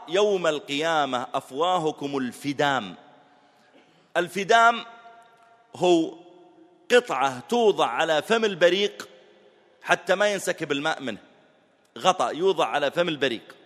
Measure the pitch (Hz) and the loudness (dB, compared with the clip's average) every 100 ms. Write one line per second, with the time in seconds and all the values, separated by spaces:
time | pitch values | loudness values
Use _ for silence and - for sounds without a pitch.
0 | - 175 214 196 170 151 143 143 160 160 | -4 2 2 2 0 -2 -4 -4 0 0
1 | 139 123 127 135 - 131 170 180 156 147 | 0 -2 -4 -6 -6 -4 0 0 -2 -4
2 | 143 139 127 - 143 139 143 135 98 85 | -6 -4 -4 -6 -6 -2 0 0 -4 -10
3 | - - _ _ _ _ _ _ _ _ | -20 -20 _ _ _ _ _ _ _ _
4 | _ 170 175 190 190 226 233 233 - - | _ -4 -2 -4 2 6 6 4 -4 -18
5 | - - - _ _ _ _ 123 180 175 | -20 -20 -20 _ _ _ _ -2 4 4
6 | 160 - - - - - - _ - 247 | 2 -6 -20 -20 -20 -20 -20 _ 0 2
7 | - 139 135 127 - 240 226 156 139 123 | 2 0 -2 -2 -2 2 2 2 0 0
8 | 160 156 - 226 220 180 175 185 202 - | 0 0 0 0 0 2 4 4 0 -4
9 | - - - _ _ _ _ _ - 175 | -16 -20 -20 _ _ _ _ _ -2 -2
10 | - 185 208 196 185 170 156 139 156 - | 0 -2 0 -2 -6 -6 -6 -4 -4 -6
11 | 131 101 - _ _ _ _ _ _ - | -8 -10 -14 _ _ _ _ _ _ -4
12 | 151 175 123 139 190 170 135 135 143 156 | -2 0 -2 0 0 0 0 0 -2 -2
13 | 175 151 131 110 - - | -2 -2 -2 -4 -10 -20